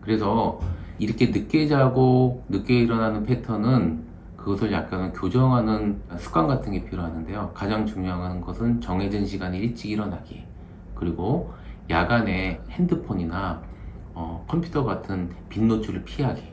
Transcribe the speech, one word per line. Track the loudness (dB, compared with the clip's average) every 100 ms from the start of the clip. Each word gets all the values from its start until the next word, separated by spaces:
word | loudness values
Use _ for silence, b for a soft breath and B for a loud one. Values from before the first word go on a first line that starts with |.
그래서 | 2 2 2 2 2 -2 B B B -4
이렇게 | -2 2 2
늦게 | 2 2 2 4
자고 | 6 6 6 6 8 6 2 -2
늦게 | -4 4 4
일어나는 | 6 4 2 0
패턴은 | 0 0 0 0 4 4 4 -2 -8 -16 -16 -10
그것을 | -2 0 2
약간은 | 0 -2 -4 -4
교정하는 | -2 2 4 6 6 4 2 2 -2 -6 -10
습관 | -2 0 2
같은 | 2 0
게 | -4
필요하는데요. | -4 -4 -4 -6 -6 -6 -6
가장 | -4 -2 0
중요한 | -2 -2 -2 -2 -4 -4
것은 | -6 -2 2 2
정해진 | 0 0 0 0 -2
시간에 | -2 -4 -2
일찍 | -2 -4 -4
일어나기, | -2 -2 -6 -10 -14 -14 B B B B
그리고 | -4 -2 -2 0 0 -2 B B B 0
야간에 | 2 4 2 2 0 -2 -4 -8
핸드폰이나, | 0 2 2 0 -2 -2 -2 -4 -4 B B B B -14
어, | -10 -8 -8 -2
컴퓨터 | -2 0 0
같은 | 0 -2 -4 -4 -4 B -8
빛 | 2
노출을 | 4 4 0 -6
피하기 | -8 -2 -2 -2 -10